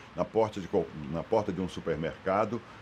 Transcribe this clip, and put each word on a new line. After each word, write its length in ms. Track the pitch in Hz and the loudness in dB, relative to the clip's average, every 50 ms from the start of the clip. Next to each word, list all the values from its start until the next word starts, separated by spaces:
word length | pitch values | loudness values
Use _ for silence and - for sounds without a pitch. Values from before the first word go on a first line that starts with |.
| - - - | -14 -8 -2
na 80 | 90 87 | -2 -2
porta 380 | - - 110 110 104 - 101 | 2 4 2 2 2 0 -4
de 60 | 87 82 | -4 0
qual-, 180 | - 92 82 - - 76 73 67 | 2 2 2 2 -2 -8 -6 -4
na 120 | 80 82 - | -4 -4 0
porta 280 | - 110 110 104 104 | 2 4 4 4 2
de 80 | 87 87 | 0 -2
um 80 | 92 82 | -2 -2
supermercado, 960 | - 82 - 85 80 73 80 76 76 - - 92 95 101 113 101 117 113 - - - - | -4 -4 -2 -2 0 0 0 -2 -4 -4 0 2 4 4 4 2 0 -6 -8 -10 -18 -18